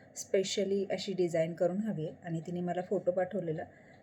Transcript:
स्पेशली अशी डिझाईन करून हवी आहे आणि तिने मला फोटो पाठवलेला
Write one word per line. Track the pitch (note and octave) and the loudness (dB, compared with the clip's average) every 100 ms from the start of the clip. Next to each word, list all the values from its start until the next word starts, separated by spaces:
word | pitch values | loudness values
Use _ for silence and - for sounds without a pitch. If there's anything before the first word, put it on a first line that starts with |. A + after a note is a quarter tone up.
| - - | -16 -14
स्पेशली | - G3+ F#3+ - G3 G3 F#3+ | 0 2 2 0 2 0 0
अशी | F#3 G3+ | -4 -2
डिझाईन | F3+ F3 E3 E3 | 0 2 4 2
करून | E3 F3 F#3+ | 2 2 2
हवी | A3 D#3+ D#3 | -2 -2 -4
आहे | - F3 | -8 -6
आणि | E3 E3+ | -6 -4
तिने | F3 | -4
मला | F3 F3+ | -2 -2
फोटो | F3+ F#3+ F3+ | 0 0 2
पाठवलेला | F#3 F3+ G3+ E3 D#3 - - - - | 2 0 -2 -2 -4 -6 -14 -20 -20